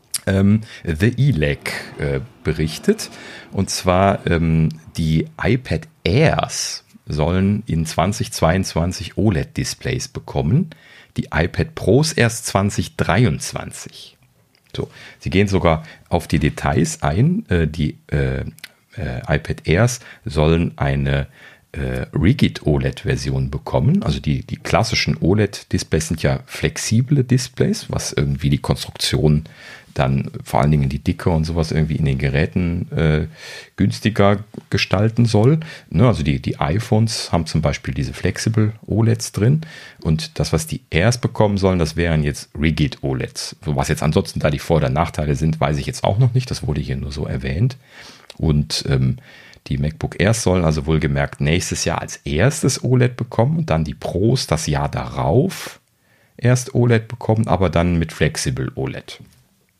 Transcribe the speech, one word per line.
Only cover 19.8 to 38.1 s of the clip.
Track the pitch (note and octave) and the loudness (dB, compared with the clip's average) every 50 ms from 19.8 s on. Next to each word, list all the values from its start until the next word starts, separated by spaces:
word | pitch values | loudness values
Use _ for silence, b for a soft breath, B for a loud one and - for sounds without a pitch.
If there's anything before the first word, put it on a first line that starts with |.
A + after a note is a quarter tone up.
| A2+ B2 - B B B B B B | 4 2 0 B B B B B B
sollen | A2 D2+ E2 D2+ D#2 E2 E2+ F2 - - | -4 0 2 4 4 4 2 2 -2 -2
eine, | - - C#2 C#2 C#2 C#2 C#2 C#2 C#2 C2+ B B B B B B B B _ - | -2 -2 0 0 0 0 0 0 0 -2 B B B B B B B B _ -10
äh, | - C#2 C2 B1+ B1+ - - - | -8 -6 -4 -4 -6 -6 -4 -2
Rigid | - D2 F#2 C#3+ - A2+ F2+ - - - | 2 4 4 4 4 2 0 0 -2 0
oled-Version | - D2+ C#2 C2 C2+ - - - - C2+ C2+ B1+ C#2 C2 C2+ C2 C2 | 0 2 2 2 -2 -4 -4 -2 -2 -2 -2 -2 -2 -2 -2 -2 -2
bekommen. | C2+ - - - - C2+ C2 C3 E3 G3+ - | -4 -6 -6 -2 0 2 2 4 2 2 2
Also | - D2 C#2 | 0 -2 -2
die, | - D2 C#2+ C2 - | -2 -2 -2 -2 -4
die | - - | -6 -10
klassischen | - - - - E2 A2+ - - - - - - - | -10 -6 -2 0 0 0 0 0 -2 0 -2 -2 0
oled-Displays | - D#2+ G2 G#2 G#2+ G2 - - - - - F#2 - - - D#2+ D#2+ - | 2 2 4 4 2 0 -2 -8 -6 -4 -4 -4 -2 0 -2 -2 0 -2
sind | E2 D#2 - | -2 -2 0
ja | C#2+ C2+ B1+ - | 0 0 -2 -4
flexible | - - - - C#3+ - - - - G#2+ A2+ B2+ - D3+ C#3 B2+ | -10 -6 -4 -4 -4 -4 -4 -2 0 2 2 2 2 2 0 2
Displays, | B2+ C3 B2+ - - - - B2+ - G#3+ - - - | 2 2 0 0 -4 -2 0 0 0 0 -2 -4 -6
was | - D#2+ - - - | -6 -4 -4 -4 -2
irgendwie | - D2 C#2 C#2 C2+ - C#2+ | -2 0 0 0 0 0 0
die | C#2 C2+ | 0 0
Konstruktion | - - C#2 - - - - - - - - - C2+ D#2 D2+ D#2 D#2 B B B B B B B B B - | 0 -2 -2 -2 -4 -10 -8 -6 -4 -2 0 2 4 4 4 2 0 B B B B B B B B B -4
dann | - C#2+ C2+ C2+ C#2 - - - - - | -2 0 0 0 0 -2 -4 -8 -12 -10
vor | - - A1+ | -2 0 2
allen | B1+ D2 D2+ | 4 4 4
Dingen | D2+ C#2 C2+ | 4 2 0
die | C#2 C#2+ | -2 -2
Dicke | - - F2+ - - F#2+ | -2 -2 -2 0 0 0
und | F2 D#2+ D#2 | 2 2 0
sowas | D#2+ E2+ E2+ D#2+ - | 0 0 -2 -2 0
irgendwie | D2+ D#2 D#2+ D#2 - | 0 0 0 0 0
in | - D#2+ | 0 0
den | C#2+ C2+ C2 | 0 0 0
Geräten, | - C#2 - C#2+ - - - F#2+ F2+ E2+ E2+ F2 - - | 0 0 0 0 0 0 0 -2 -2 0 -2 -2 -4 -4
äh, | - - E2 D#2+ D#2 D#2 D#2+ D#2+ B B B B B B B B B | -2 0 2 2 2 2 0 -4 B B B B B B B B B
günstiger | - F#2+ G#2+ A2 - - A2+ A2 - G2+ G2 G#2 G2 - - - - - _ | 0 0 0 0 0 -2 0 2 4 4 4 4 2 -2 -8 -16 -20 -8 _
gestalten | - G2 - - - F#2+ G#2 A2+ A2 - A#2+ | -2 -2 0 0 0 2 2 2 2 2 2
soll. | A2 - G#2 G#2+ B2+ D#3+ D#3+ D#3+ B B B B - | 4 4 4 4 4 4 2 0 B B B B -4
Ne, | - E2 A#2 B2+ | 2 4 4 4
also | G2+ D#2+ C#2+ | 4 2 2
die, | D2+ C#2 C2 - | 0 0 0 -2
die | - D#2 - | -4 -4 -2
iPhones | - C#2+ D#2+ G#2+ A2+ - A#2 G#2+ A2+ A2 A2 - - - | -2 0 0 -2 0 0 2 2 2 2 0 -4 -4 -2
haben | - E2+ D#2+ | -2 -2 -2
zum | - - D#2+ D#2 | 0 -2 0 0
Beispiel | D2 C#2 - - - C2 | 0 -2 -2 -6 -6 -4
diese | C2+ C#2 B1+ | -4 -4 -4